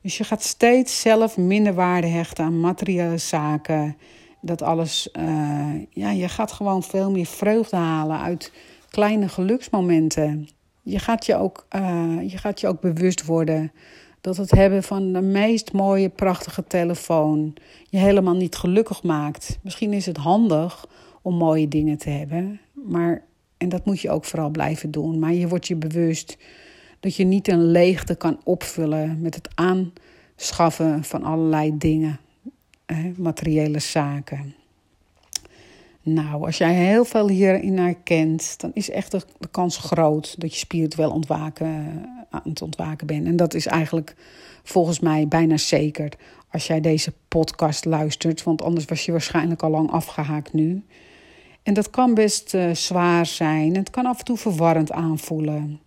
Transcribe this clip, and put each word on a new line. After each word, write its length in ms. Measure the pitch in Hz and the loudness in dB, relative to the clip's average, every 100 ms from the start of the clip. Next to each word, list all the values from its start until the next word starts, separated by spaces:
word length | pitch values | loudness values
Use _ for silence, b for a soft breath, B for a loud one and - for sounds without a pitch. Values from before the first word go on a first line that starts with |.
Dus 180 | 196 - | -8 -6
je 60 | |
gaat 180 | 214 214 | -4 -4
steeds 580 | - - 233 247 247 - | -4 2 4 6 2 0
zelf 360 | 233 220 226 220 | 4 4 4 2
minder 380 | 180 202 208 | 2 4 2
waarde 320 | 180 180 180 170 | 2 2 2 0
hechten 380 | 170 165 - | -2 -4 -4
aan 160 | 160 165 | -2 0
materiële 580 | 170 180 196 180 170 170 | 0 -2 -2 -2 0 -2
zaken. 800 | - 160 151 151 - 156 151 151 B B B B | -2 -2 -2 -2 -2 -2 -2 -6 B B B B
Dat 220 | 165 170 | -8 -4
alles, 480 | 160 165 165 - - | 0 0 0 -4 -8
eh, 600 | - 160 156 151 147 147 156 - | -6 -2 -2 -2 -2 -4 -6 -8
ja, 200 | - 208 | -6 -2
je 180 | 202 180 | -2 -2
gaat 240 | - 214 | -4 -6
gewoon 300 | - 202 190 | -2 -2 -2
veel 280 | 175 196 196 | -2 -2 0
meer 160 | 190 170 | 0 -2
vreugde 500 | - 202 220 220 185 | -2 0 2 0 -2
halen 420 | 165 160 156 156 | 0 0 -2 -4
uit 340 | 139 170 - B B B B | -4 -6 -8 B B B B
kleine 380 | - 208 214 196 | 0 2 2 -2
geluksmomenten. 1200 | - 185 247 - 208 180 165 160 156 151 151 147 _ _ _ | -2 0 0 0 0 4 4 4 2 -2 -2 -8 _ _ _
Je 160 | - 196 | -6 -4
gaat 280 | - 226 - | -2 -2 2
je 100 | 202 | 0
ook, 300 | 190 - _ | 0 -4 _
eh, 480 | 196 190 170 165 165 185 | -4 -2 0 0 -2 -4
je 120 | 185 | -6
gaat 220 | 208 202 | -6 -2
je 80 | 190 | -2
ook 120 | 175 | 0
bewust 440 | 185 160 185 180 | -2 2 0 0
worden 480 | 151 165 156 156 156 B B B B B | 0 0 2 0 -2 B B B B B
dat 160 | - 180 | -8 -6
het 140 | 196 | 4
hebben 320 | 190 196 196 | 8 8 6
van 300 | 190 196 190 | 0 -2 -2
de 80 | 185 | 0
meest 520 | 190 196 214 226 - | 2 2 2 2 0
mooie, 360 | 196 196 196 190 | 0 2 4 2
prachtige 560 | - 190 180 - - | 2 0 0 -4 -8
telefoon 920 | 175 185 170 170 - 165 156 151 156 151 B B B | -2 0 0 -2 0 2 2 2 -2 -6 B B B
je 100 | 190 | 2
helemaal 380 | 196 202 190 180 | 6 6 4 2
niet 200 | 180 - | 0 -2
gelukkig 460 | 180 190 220 202 | 2 2 2 -2
maakt. 560 | 175 156 147 156 - - | -2 -2 -2 -6 -8 -10
Misschien 300 | 190 - 208 | -8 -6 -2
is 140 | 208 185 | -2 -2
het 100 | 156 | -4
handig 680 | 147 196 226 156 170 - - B B B | 2 4 4 2 0 -6 -20 B B B
om 120 | 185 | -4
mooie 340 | 175 165 160 151 | 0 2 4 2
dingen 300 | 151 151 147 | 2 0 -2
te 120 | - | -4
hebben, 500 | 143 147 160 190 208 _ | -6 -4 -6 -6 -8 _
maar, 520 | 285 240 170 170 170 _ _ _ _ | -16 -6 -2 0 -2 _ _ _ _
en 120 | 180 | -4
dat 160 | 180 | -2
moet 160 | 208 190 | -2 -2
je 100 | 165 | -2
ook 140 | 156 | -4
vooral 260 | - 160 151 | -4 -4 -4
blijven 400 | 156 143 156 151 | -2 -2 -2 -6
doen. 280 | 151 156 165 | -4 -2 -2
Maar 160 | 160 | 0
je 140 | 175 175 | 0 0
wordt 180 | 175 - | -2 -4
je 100 | 175 | -4
bewust 600 | 156 165 165 160 - - B B B B B B | -4 0 0 0 -6 -18 B B B B B B
dat 140 | 190 - | -6 0
je 80 | |
niet 240 | 185 196 190 | 2 4 4
een 220 | 175 170 | 4 6
leegte 440 | 170 175 180 - | 6 6 4 -2
kan 260 | 170 170 - | -4 -2 -4
opvullen 760 | - 180 - - 160 156 156 160 | -2 -2 -4 -4 -2 0 -2 -4
met 140 | 165 | -6
het 140 | 160 - | -6 -14
aanschaffen 1500 | - 180 185 185 - _ _ _ _ - - 170 151 160 151 | -2 0 2 -2 -8 _ _ _ _ -10 2 2 2 0 0
van 200 | 151 - | -4 -6
allerlei 540 | 151 160 160 156 156 151 | -4 0 2 2 0 0
dingen, 420 | 160 156 156 147 _ _ 240 _ _ _ _ | 0 0 0 -4 _ _ -20 _ _ _ _
hè, 260 | 160 170 180 | -6 -6 -4
materiële 600 | 170 156 160 156 151 151 | -4 -4 0 0 2 -2
zaken. 760 | - 165 143 143 143 139 143 - _ _ _ _ _ _ _ - B B B B B B | -2 -2 -2 -4 -8 -10 -10 -16 _ _ _ _ _ _ _ -16 B B B B B B
Nou, 420 | - 156 151 147 | -2 -2 0 -4
als 140 | 156 160 | -4 0
jij 160 | 170 | 2
heel 300 | 180 180 214 | 4 4 4
veel 240 | 240 226 208 | 4 2 2
hierin 500 | 190 196 190 196 190 | 4 4 4 2 0
herkent, 840 | 175 175 - 165 160 160 - - | 0 -2 0 2 2 0 -4 -8
dan 100 | 170 | -8
is 160 | - 196 | -6 -4
echt 200 | - 196 | -6 -4
de, 100 | 196 - _ | -6 -8 _
de 100 | - | -10
kans 260 | - 180 - | -2 -2 -2
groot 640 | - 170 160 151 151 - | -2 2 4 2 -4 -8
dat 120 | 165 | -8
je 60 | - | -8
spiritueel 520 | - 170 156 156 156 | -6 -2 -2 0 0
ontwaken, 580 | 156 151 156 156 - 160 156 151 160 247 247 - | 0 -2 -4 -4 -6 -6 -4 -8 -10 -12 -18 -14
aan 100 | - | -12
het 180 | - 160 | -8 -8
ontwaken 440 | 165 156 156 156 151 | -8 -8 -8 -6 -4
bent. 200 | 151 160 | -2 0
En 100 | 170 | 4
dat 180 | 170 | 2
is 120 | 165 160 | 2 -2
eigenlijk 480 | 165 156 165 151 - B B B B | 0 0 -2 -4 -14 B B B B
volgens 380 | - 190 170 165 | -2 2 2 2
mij 280 | 165 156 151 | 2 2 2
bijna 280 | 165 165 156 | 4 4 4
zeker 560 | - 147 151 151 151 - B B B | 2 2 0 -2 -8 -10 B B B
als 160 | 165 - | -8 -2
jij 140 | 160 | 0
deze 320 | 160 156 - - _ | 2 2 0 -8 _
podcast 560 | 165 160 - 156 151 | 0 0 0 -2 0
luistert, 580 | 170 160 156 - 165 160 | -2 0 0 -2 -2 -2
want 200 | - 156 | -2 -2
anders 220 | - 170 | 0 -2
was 200 | 147 160 | -2 -6
je 80 | - | -2
waarschijnlijk 500 | 170 - 170 165 165 | -2 -2 -2 -2 -2
al 80 | 160 | 0
lang 200 | 156 156 | 0 0
afgehaakt 640 | 165 - - 147 151 147 | 0 -4 -6 -4 -4 -4
nu. 300 | 156 156 185 - B B B B B B B | 0 0 -2 -8 B B B B B B B
En 120 | - | 0
dat 160 | 202 208 | 0 0
kan 240 | - 254 | 2 4
best, 400 | 220 214 202 - | 4 2 0 -2
eh, 200 | 190 175 | 0 0
zwaar 520 | 160 - 180 175 170 165 | 0 -2 2 4 4 2
zijn. 500 | - 160 156 156 185 | 0 0 2 2 0
Het 140 | 196 | -2
kan 160 | - 247 | -2 -2
af 120 | 240 | -2
en 60 | |
toe 120 | - 240 | -4 -2
verwarrend 560 | 226 165 165 160 156 | -2 2 4 4 0
aanvoelen. 880 | - 165 156 - 160 151 151 151 151 | -2 -2 -2 -4 -4 -2 -4 -6 -10